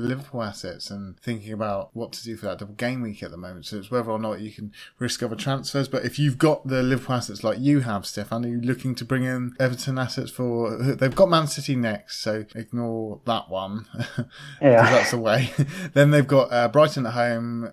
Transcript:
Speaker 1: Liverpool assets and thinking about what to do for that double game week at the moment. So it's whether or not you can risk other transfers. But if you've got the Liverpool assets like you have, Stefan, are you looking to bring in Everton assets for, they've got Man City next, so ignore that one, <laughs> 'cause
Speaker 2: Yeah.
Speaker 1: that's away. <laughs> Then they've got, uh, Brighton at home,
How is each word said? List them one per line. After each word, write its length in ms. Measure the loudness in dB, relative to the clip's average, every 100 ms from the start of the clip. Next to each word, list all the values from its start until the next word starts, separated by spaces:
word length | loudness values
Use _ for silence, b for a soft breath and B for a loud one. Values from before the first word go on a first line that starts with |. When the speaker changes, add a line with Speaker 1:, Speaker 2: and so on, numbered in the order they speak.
| -4
Speaker 1:
Liverpool 320 | -4 -6 -6
assets 460 | -6 -8 -12 -10 -12
and 300 | -10 -12 -10
thinking 340 | -8 -8 -8
about 360 | -6 -4 -4 -6
what 180 | -10 -10
to 100 | -10
do 120 | -12 -8
for 120 | -8
that 100 | -8
double 140 | -12
game 280 | -6 -4 -4
week 200 | -6 -8
at 60 | -12
the 60 | -12
moment. 280 | -14 -14 -12
So 120 | -10
it's 140 | -4
whether 180 | -4 -2
or 60 | -4
not 200 | -4 -6
you 100 | -10
can 200 | -12 -14 B B _
risk 240 | -6 -4
other 120 | -6 -4
transfers. 520 | -2 -4 -2 -4 -2
But 160 | -2 -4
if 120 | 0
you've 180 | 0 4
got 300 | 4 4 0
the 140 | 0
Liverpool 320 | 2 0 0 -4
assets 280 | -4 -2
like 160 | -2 2
you 220 | 4 4
have, 240 | 2 -4 -4
Stefan, 380 | -8 -6 -4 -4
are 20 |
you 120 | -2
looking 340 | -2 -2 -4 -6
to 100 | -2
bring 180 | -2
in 320 | -2 -2 -6 0
Everton 380 | 0 0 -4 -2
assets 320 | -2 -4 -8
for, 440 | -4 -2 0 -2 0
they've 380 | 0 2 2 6
got 140 | 6
Man 180 | 6 2
City 280 | -4 -2 0
next, 460 | 0 -2 -8 -8
so 240 | -4 -4 -6 -12
ignore 640 | -8 -6 -4 -4 -6 -6 -4
that 240 | -4 -4
one, 360 | -6 -6 -8 -8
<laughs> 20 |
'cause 320 | -8 -6 -6 -8 B B B
Speaker 2:
Yeah. 280 | 8 8 8
Speaker 1:
that's 240 | 6 4
away. 380 | 0 2 2 2 0 -2
<laughs> 220 | -4 0
Then 180 | 4 6
they've 160 | 6 6
got, 240 | 4 4
uh, 160 | 2 4
Brighton 380 | 6 4 2 -2
at 80 |
home, 580 | 0 0 0 -4 -6 -8